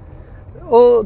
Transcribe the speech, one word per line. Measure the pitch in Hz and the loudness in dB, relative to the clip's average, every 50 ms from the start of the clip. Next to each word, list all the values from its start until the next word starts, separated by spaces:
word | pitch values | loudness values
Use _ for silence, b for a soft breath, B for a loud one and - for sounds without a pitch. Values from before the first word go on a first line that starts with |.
| B B B B B B B B B B - - 359 330 | B B B B B B B B B B -20 -20 -10 -2
O | 240 240 247 240 240 226 214 | 0 0 2 2 0 -2 -4